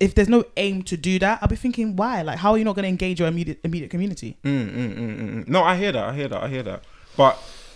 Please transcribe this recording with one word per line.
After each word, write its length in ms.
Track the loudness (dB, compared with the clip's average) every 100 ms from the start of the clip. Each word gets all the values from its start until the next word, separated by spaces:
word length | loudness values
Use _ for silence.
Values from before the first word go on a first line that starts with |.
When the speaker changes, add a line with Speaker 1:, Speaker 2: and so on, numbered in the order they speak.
Speaker 1:
if 140 | 2 4
there's 120 | 6
no 160 | 6 4 -2
aim 240 | -2 -2
to 140 | -4 -4
do 200 | 0 2
that, 200 | 2 2
I'll 60 | 0
be 80 | 0
thinking, 400 | -2 -2 -2 -2
"Why? 280 | -2 -2
Like, 160 | -4 0
how 120 | 2
are 60 | 4
you 80 | 2
not 100 | 0
gonna 140 | -2
engage 300 | -2 -2 0
your 80 | 0
immediate, 300 | 0 -4 -4
immediate 260 | -4 -4 -4
community?" 460 | -4 -4 -4 -10 -6
Speaker 2:
Mm, 260 | -2 -2 -2 -4
mm, 0 |
mm, 220 | -6 -4
mm, 360 | -8 -6 -6 -6 0
mm. 20 |
No, 160 | 2
I 140 | 2 2
hear 140 | 0
that. 100 | -2
I 100 | -2
hear 140 | -4 -4
that. 160 | -4
I 60 | -4
hear 140 | -6
that. 200 | -6 -10 -12 -20 -4 4
But 220 | 4 4 -6 -18 -20